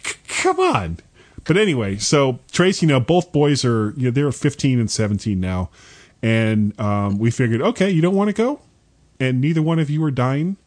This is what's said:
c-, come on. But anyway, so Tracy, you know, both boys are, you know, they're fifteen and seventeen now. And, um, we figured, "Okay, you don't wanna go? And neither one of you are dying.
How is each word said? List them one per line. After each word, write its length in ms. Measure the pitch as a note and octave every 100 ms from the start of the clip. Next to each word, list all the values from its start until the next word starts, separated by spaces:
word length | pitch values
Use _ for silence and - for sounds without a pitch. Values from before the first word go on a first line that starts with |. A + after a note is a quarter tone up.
c-, 120 | - - -
come 320 | - F4+ F4
on. 380 | F#4 C3 E2 E2 - _ - -
But 120 | - F3+
anyway, 420 | G#3 C3 G2 G2+
so 420 | - D3 C3+ B2 _
Tracy, 340 | - F#3 - D#3+
you 60 |
know, 80 | C3+
both 320 | A#2+ F3 -
boys 320 | D3 D3 C3+
are, 300 | B2 A2+ G#2 B2+
you 100 | B2+
know, 60 |
they're 200 | C3 D3
fifteen 480 | - D3 - C#3 B2
and 100 | G#2+
seventeen 480 | - G#2 G2+ A2 F#2+
now. 300 | F#2 F#2 F2+ - - - - _
And, 540 | A2+ A2+ A2 G#2+ G#2 -
um, 400 | G#2 G#2 G2+ G2+
we 100 | A#2
figured, 320 | B2 A#2+ A2+
"Okay, 280 | G3 A#3 G3
you 100 | D#3+
don't 140 | F3 G3
wanna 180 | G#3
go? 260 | G#3 B3 D4 _ _ _ _ _ -
And 200 | C3 B2+
neither 220 | D3 D#3+
one 180 | D#3 E3
of 100 | D3
you 140 | D3+
are 80 | D#3
dying. 460 | C3+ E3 C#3+ F3 G3